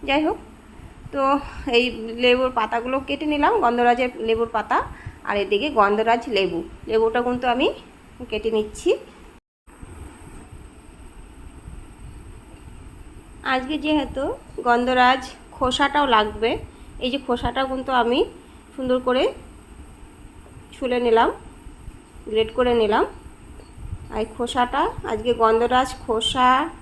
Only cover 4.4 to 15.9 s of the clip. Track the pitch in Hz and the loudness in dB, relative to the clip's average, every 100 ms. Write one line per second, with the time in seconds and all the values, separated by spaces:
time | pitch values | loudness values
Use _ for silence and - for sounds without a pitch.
4.4 | 233 220 208 277 539 - - - - 202 | 0 -2 0 0 0 -8 -16 -14 -4 -2
5.4 | 196 202 285 247 202 208 220 240 262 208 | 2 2 2 4 4 4 4 2 2 2
6.4 | 185 170 160 - - 220 226 233 240 247 | 2 0 -6 -12 -2 2 2 2 0 0
7.4 | 247 240 330 - - - - - 254 214 | 0 2 2 0 -14 -20 -20 -16 -8 -4
8.4 | 220 220 214 - 339 466 - - - - | 0 0 -2 -2 0 0 -2 -20 -20 -20
9.4 | _ _ - - - - - - - - | _ _ -20 -20 -18 -16 -18 -18 -18 -18
10.4 | - - - - - - - - - - | -18 -18 -20 -20 -20 -20 -20 -18 -20 -18
11.4 | - - - - - - - - - - | -18 -16 -14 -14 -16 -18 -16 -16 -16 -18
12.4 | - - - - - - - - - - | -18 -18 -18 -18 -18 -18 -18 -18 -20 -12
13.4 | 262 262 254 302 294 302 262 - 294 523 | -2 -2 -2 -4 0 0 0 -4 -4 -6
14.4 | - - 247 240 247 254 247 262 247 - | -10 -4 2 2 4 4 6 4 -2 -16
15.4 | - - 262 254 277 | -20 -4 -2 2 2